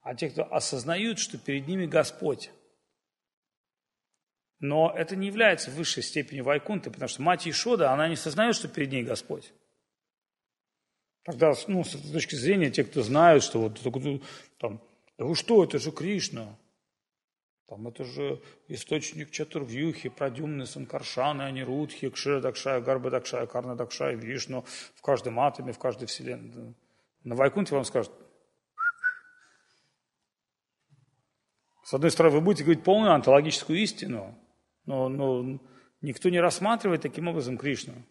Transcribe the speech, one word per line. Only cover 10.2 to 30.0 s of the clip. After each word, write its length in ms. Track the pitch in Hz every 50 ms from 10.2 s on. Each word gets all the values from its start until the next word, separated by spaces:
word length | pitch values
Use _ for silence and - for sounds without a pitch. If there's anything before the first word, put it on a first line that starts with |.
| _ _ _ _ _ _ _ _ _ _ _ _ _ _ _ _ _ _ _ _ _
Тогда, 280 | - 156 123 160 156 139 - -
ну, 160 | - 196 185 165
с 100 | - -
этой 180 | 143 143 151
точки 220 | 147 160 - - -
зрения, 380 | 135 117 156 202 196 165 139
те, 120 | - - 135
кто 200 | - - 147 117
знают, 400 | 107 131 147 165 175 160 139 117
что 180 | - - 117
вот, 180 | 110 110 110 -
так 140 | - 135 120
вот, 280 | 135 135 147 139 135 139 - - - - _ _
там, 240 | _ - 113 104 113 - _ _ _ _ _ _
«Да 80 | - 113
вы 100 | 139 165
что, 280 | 151 - - 233 214 175
это 160 | 139 - 143
же 120 | 120 156
Кришна, 680 | 151 - 147 185 208 185 139 - - 117 110 104 107 _ _ _ _ _ _ _ _ _ _ _ _ _ _ _ _ _ _ _ _ _ _
там, 200 | _ 110 104 110
это 160 | 120 117 - 131
же 380 | 123 127 143 143 139 135 135 - - - _ _
источник 640 | _ 151 117 - - 160 151 143 - - 156 151 143
Чатурвьюхи, 760 | - - 151 151 - 160 143 120 113 131 151 165 156 - - 127
Прадюмны, 560 | - - 143 135 120 127 156 151 151 139 131
Санкаршаны, 760 | 120 - 143 135 - - 139 - - - - 127 143 151 139 139
Анирудхи, 680 | 139 135 131 131 120 127 143 151 147 - - - 131
Кшира 320 | - - - 139 143 135
Дакшая, 400 | 127 131 117 - - 135 135 127
Гарба 280 | 117 123 135 131 123 131
Дакшая, 380 | 127 127 123 - - 123 123
Карна 280 | 120 - 123 113 127 123
Дакшая, 400 | 120 123 110 - - 143 139 127
Вишну 500 | 113 117 110 131 143 143 - - 127 - - - - - - _
в 60 | _
каждом 380 | _ - 139 120 - 127 113 117
атоме, 320 | 135 143 143 - 127 127
в 80 | 113 -
каждой 280 | - 131 117 120 127
вселенной». 680 | 113 - - 131 127 123 120 113 117 117 123 113 113 117 _ _ _ _ _ _ _ _ _ _
На 120 | 123 120
Вайкунте 380 | 120 135 139 - 202 196 - 147
вам 120 | 139 131
скажут, 260 | - - 131 107 - - - - _ _ _ _ _ _ _ _ _ _ - 1077 1077 1077 - - 1077 1077 - - 1077 _ _ _ _ _ _ _ _ _ _ _ _ _ _